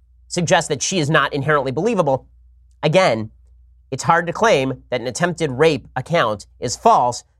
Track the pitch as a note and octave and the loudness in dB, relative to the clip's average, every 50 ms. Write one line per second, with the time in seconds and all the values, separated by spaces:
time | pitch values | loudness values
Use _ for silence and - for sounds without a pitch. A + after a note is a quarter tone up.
0 | _ _ _ _ _ - - F3 F3 - F#3 F3 D#3+ - D#3 B2+ - - F#3+ F#3 | _ _ _ _ _ -8 -6 -4 0 2 2 2 2 0 -2 -4 -2 -2 -2 -2
1 | D3 C3+ D#3+ D3+ C#3 C#3+ - C#3+ B2+ D3+ D#3 D3 B2+ C3+ B2 C#3+ F3+ A#3 A#3+ F#3 | 0 2 2 2 2 2 -2 -2 0 0 0 0 0 -2 -4 -4 -2 -2 0 0
2 | E3+ C#3 C3 A#2+ - - - - - - - _ _ _ _ _ - D#3+ D3+ F#3 | 0 0 -2 -2 -4 -8 -20 -20 -20 -20 -20 _ _ _ _ _ -4 0 2 2
3 | F#3+ D#3+ A#2 A2 G#2+ G#2+ - - _ - - - - _ _ _ _ _ C3 B2+ | 2 2 0 -2 -4 -8 -12 -18 _ -20 -20 -20 -20 _ _ _ _ _ -10 -4
4 | - - E3 E3 F3 E3+ E3 - G#3+ A3+ F#3+ C#3+ C3 C3 C3 C3 - - B2 A#2+ | 0 2 2 2 0 -2 -4 0 2 2 2 2 2 -2 -4 -8 -8 -8 -6 -6
5 | A2+ B2+ A#2 - F3 F3 E3 - E3 C#3+ B2+ A#2+ D#3 E3 D3 A#2+ - - - C3+ | -6 -6 -4 -4 -4 -4 -2 -4 -4 -4 0 2 2 2 2 0 -4 -10 -10 -10
6 | B2+ - D#3+ E3+ C3 A2 G#2+ G#2 - - _ - - B2 - - - A3+ A3 D#3+ | -6 -2 -2 0 0 0 -2 -6 -8 -16 _ -10 -8 -8 -6 0 2 4 4 4
7 | B2+ B2 A#2+ - - _ _ _ | 2 0 -2 -6 -10 _ _ _